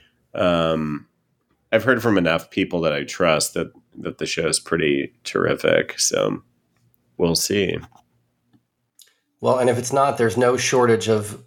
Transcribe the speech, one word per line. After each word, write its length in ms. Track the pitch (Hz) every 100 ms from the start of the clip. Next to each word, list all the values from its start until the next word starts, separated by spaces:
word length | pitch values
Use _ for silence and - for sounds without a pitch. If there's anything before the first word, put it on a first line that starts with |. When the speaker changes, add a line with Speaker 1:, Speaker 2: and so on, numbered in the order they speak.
| _ _ _
Speaker 1:
um, 720 | - 92 85 82 80 78 73 - _ _ _ _ _ _
I've 140 | 113
heard 180 | 110 123
from 160 | 117 98
enough 320 | 82 82 -
people 300 | - 92 87
that 100 | 82
I 120 | 73
trust 500 | 73 - 87 78 -
that, 160 | 90 - - _ -
that 200 | 85 -
the 80 | 78
show 200 | - 80
is 100 | -
pretty 540 | - 82 78 71 - _
terrific. 720 | - - 50 - - 50 - -
So 420 | - 50 50 50 - _ _ _ _ _ _ -
we'll 160 | 85
see. 440 | 82 - 101 95 - - _ _ _ _ _ _ _ _ _ _ _ _ _ _ _
Speaker 2:
Well, 180 | 117 127
and 100 | 123
if 100 | 120
it's 140 | 123
not, 240 | 139 139 131
there's 180 | 113 101
no 200 | 123 127
shortage 520 | - 131 120 110 110
of 340 | 107 101 107